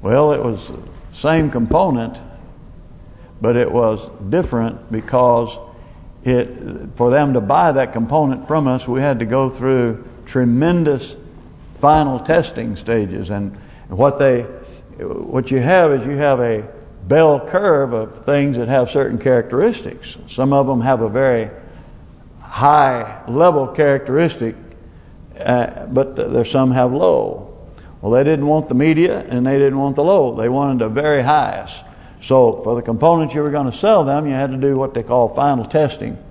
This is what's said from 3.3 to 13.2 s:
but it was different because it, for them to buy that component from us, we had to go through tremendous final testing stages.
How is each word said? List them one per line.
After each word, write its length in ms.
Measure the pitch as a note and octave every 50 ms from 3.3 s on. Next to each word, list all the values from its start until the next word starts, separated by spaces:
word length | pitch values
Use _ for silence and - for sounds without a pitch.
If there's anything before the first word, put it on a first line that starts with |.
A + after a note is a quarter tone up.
| - -
but 160 | - A2+ A#2+
it 140 | A#2+ B2 -
was 300 | - A#2+ A#2 A2+ A2 G2+ - - - - G2 F#2+
different 640 | G#2+ F3 - - - A#2 A2+ A2+ - - - -
because 680 | A2+ A2 G#2+ - - B2 B2+ B2 A#2+ A#2 A#2+ A2+ - - - - - - - - - - - - - - -
it, 720 | B2+ B2+ B2 A2+ - - - - - - - G2+ G#2+ -
for 140 | - A#2+ A#2+
them 240 | B2+ C#3+ D3 C#3+ C3
to 60 | B2
buy 320 | G#2 G2 C#3 D#3+ F3+ E3 C#3
that 200 | C3+ C3 A#2+ -
component 560 | - A#2 A2+ C#3+ D#3 D3+ C#3 C3 B2+ - -
from 180 | D3+ D#3+ D3
us, 200 | C3 B2+ B2+ - B2+
we 120 | A#2+ C3
had 200 | C3+ D3 C3+ A2+
to 60 | A#2
go 300 | G#2+ A#2 C3+ C3+ C3 B2+
through 480 | - B2 C3 C3+ B2+ A#2+ A#2 A2 G#2 - - - - -
tremendous 880 | - - C3+ B2+ A#2+ A#2 B2 C#3+ E3+ F3 F3 E3 D3+ C#3+ B2+ C3+ - - - - - - - - - - - - - - -
final 440 | - C#3+ D3+ D#3 D3+ C#3+ C3 A#2+ -
testing 520 | - D#3+ E3+ D#3 - - - A2+ A2+ G#2
stages. 540 | - - - A#2 A2+ G#2 F#2+ F#2 G2+